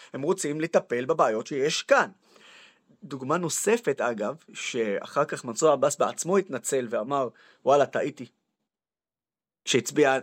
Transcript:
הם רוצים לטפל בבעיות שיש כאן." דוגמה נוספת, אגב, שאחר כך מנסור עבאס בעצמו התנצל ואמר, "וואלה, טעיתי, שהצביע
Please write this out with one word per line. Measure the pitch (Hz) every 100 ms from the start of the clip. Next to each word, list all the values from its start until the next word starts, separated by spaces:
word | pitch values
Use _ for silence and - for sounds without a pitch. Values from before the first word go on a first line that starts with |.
| -
הם | 131
רוצים | 147 190 147 151
לטפל | 165 180 - 120 127
בבעיות | 160 135 110 -
שיש | 143 147 -
כאן." | - 269 127 - _ - - - - _ _ _
דוגמה | 151 139 131 175
נוספת, | 170 - 202 233 147 135
אגב, | 117 110 104 156 -
שאחר | - - 123 107 98 - 147 147
כך | 147 123
מנסור | 110 156
עבאס | 135 139 -
בעצמו | 101 - 160 196
התנצל | 190 127 - 135 117
ואמר, | 110 117 143 120 - - _ 123
"וואלה, | 143 131
טעיתי, | 104 147 - 120 _ _ _ _ _ _ _ _ _ _ _ _ _ -
שהצביע | 123 - 143 139 131